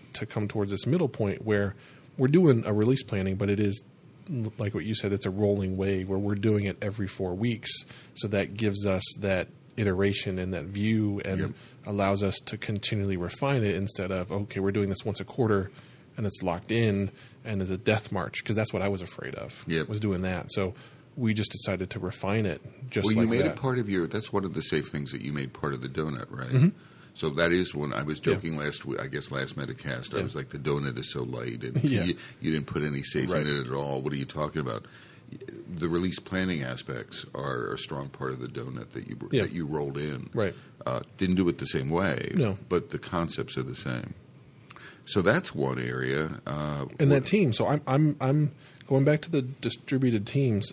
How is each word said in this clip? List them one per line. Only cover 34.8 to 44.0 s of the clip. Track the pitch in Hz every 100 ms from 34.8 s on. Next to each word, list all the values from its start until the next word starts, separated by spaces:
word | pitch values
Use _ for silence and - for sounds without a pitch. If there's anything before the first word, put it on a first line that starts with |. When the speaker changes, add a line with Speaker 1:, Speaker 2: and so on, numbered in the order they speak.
| - - - - - - - - - 87
Speaker 2:
The | 82
release | 85 92 85
planning | - 92 92 82
aspects | 64 62 - 62 - - -
are | - 69 62 50
a | -
strong | - 69 69
part | - 65
of | 64
the | 60
donut | 60 62 58 -
that | - -
you | -
br-, | -
Speaker 1:
Yeah. | 131
Speaker 2:
that | 95
you | 85 73
rolled | 76 71 69
in. | 76 65 64
Speaker 1:
Right. | 117 98 - - - -
Speaker 2:
Uh, | 64 - -
didn't | 92 90
do | 87
it | 71
the | 73
same | 78 67
way, | 85 95 65 - -
Speaker 1:
No. | 113 98 -
Speaker 2:
but | 87 -
the | 76
concepts | - 87 82 - - -
are |
the | 65 64
same. | 67 60